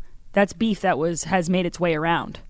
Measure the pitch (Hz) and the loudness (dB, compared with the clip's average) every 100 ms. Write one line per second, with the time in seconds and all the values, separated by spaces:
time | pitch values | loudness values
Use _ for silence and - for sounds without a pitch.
0 | - - - 196 202 - 226 202 190 139 | -14 -16 -2 2 2 2 0 2 2 2
1 | 165 165 160 190 165 185 175 - 175 156 | 0 -2 0 0 2 0 0 0 0 2
2 | 165 165 - - - | 2 0 -2 -10 -16